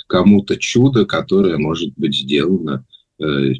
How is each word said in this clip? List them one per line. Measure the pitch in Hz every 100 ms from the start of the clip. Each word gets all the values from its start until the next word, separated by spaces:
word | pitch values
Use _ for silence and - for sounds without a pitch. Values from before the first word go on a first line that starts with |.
| -
Кому-то | 90 92 101 98 82
чудо, | - 120 131 127 98
которое | 80 80 95 98 78
может | 78 82 85 -
быть | - -
сделано, | 65 71 73 95 80 65 - - _ -
э, | 78 71 67 65